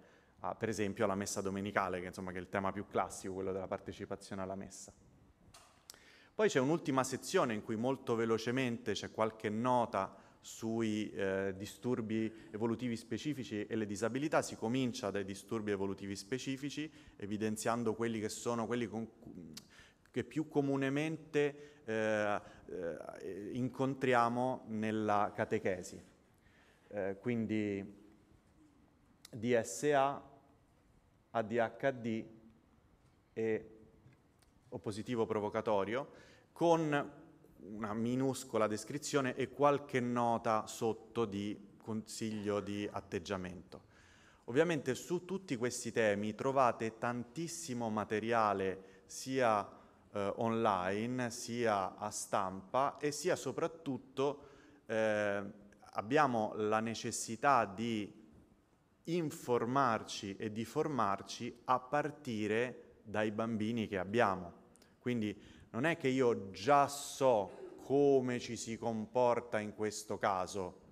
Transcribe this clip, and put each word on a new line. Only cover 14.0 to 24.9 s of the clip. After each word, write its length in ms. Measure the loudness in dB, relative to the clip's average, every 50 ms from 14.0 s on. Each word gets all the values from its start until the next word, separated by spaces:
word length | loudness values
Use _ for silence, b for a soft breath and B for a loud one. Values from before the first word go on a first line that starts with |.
| -2 0 0 0 0 2 2 2 0
Si 140 | 0 -4
comincia 560 | -4 -2 0 0 2 0 0 -2 -2 -4 -2 -2
dai 120 | -2 -2
disturbi 460 | -4 -6 -10 -6 -4 -4 -2 0 0
evolutivi 460 | 0 0 0 -2 -4 -6 -6 -8 -8
specifici, 760 | -8 -6 -6 -6 -6 -4 -6 -6 -6 -6 -8 -6 -8 -8 -10 B B B B B
evidenziando 800 | -12 -6 -6 -2 -2 0 -2 -2 0 0 0 0 2 0 0 0
quelli 240 | 0 -2 -2 -2 -2
che 100 | -4 -4
sono 380 | -6 -6 -4 -2 -2 -2 -2
quelli 220 | -2 -2 -2 -2 -4
con, 200 | -4 -6 -8 -8 -12 -16 -18 -16 -14 -14 -14 -14 -16 -18 -18 B B B B B B B _ _
che 140 | -6 -6 -4
più 240 | -2 -4 -4 -4 0
comunemente, 1300 | 0 2 2 2 2 2 2 0 0 0 0 -2 -4 -6 -8 -2 2 2 2 2 0 -4 -12 -20 -20 -14 -6
eh, 560 | -2 0 2 2 2 4 2 2 2 0 0 B B B B B
eh, 840 | -10 -8 -6 -4 -6 -6 -6 -10 -12 -12 -10 -10 -10 -8 -8 -8 -6 -4
incontriamo 1120 | -2 -2 -2 0 0 0 0 0 2 2 6 6 6 6 6 4 2 0 0 -2 -4 -6 -6
nella 600 | -4 -2 0 0